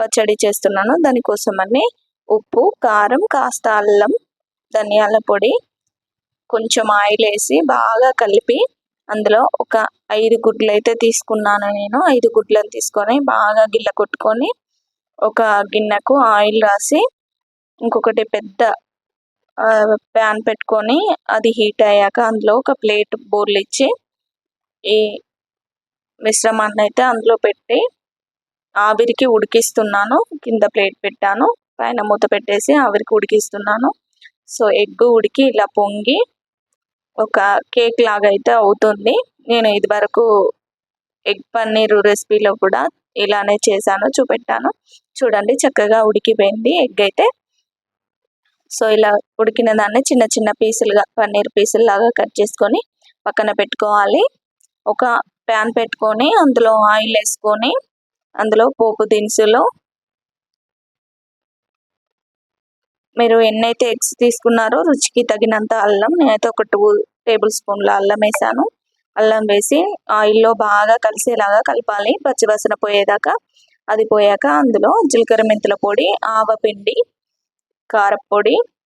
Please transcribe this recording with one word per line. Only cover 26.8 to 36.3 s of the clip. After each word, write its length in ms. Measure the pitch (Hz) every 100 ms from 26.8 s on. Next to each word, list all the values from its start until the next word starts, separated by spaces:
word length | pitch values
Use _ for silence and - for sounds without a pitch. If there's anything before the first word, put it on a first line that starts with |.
అయితే 180 | 208 - 254
అందులో 240 | 233 226 226 208
పెట్టి 320 | - - 247 480 _ _ _ _ _ _ _ _
ఆవిరికి 520 | 196 208 214 240 233 262
ఉడికిస్తున్నాను. 840 | 220 214 226 226 - 214 202 208 294 466 311
కింద 200 | 247 226 208
ప్లేట్ 220 | 220 196 - 196
పెట్టాను, 420 | - 196 208 359 480 _ -
పైన 200 | 233 240 208
మూత 160 | 208 -
పెట్టేసి 380 | 208 - 202 - 294
ఆవిరికి 300 | 247 208 220 214
ఉడికిస్తున్నాను. 720 | 208 214 - 202 208 220 269 - _ _ - _ -
So, 100 | - 214 196
ఎగ్ 200 | 208 196 240 226
ఉడికి 280 | 208 - 269
ఇలా 140 | 214 202 -
పొంగి 400 | 202 208 214 330 494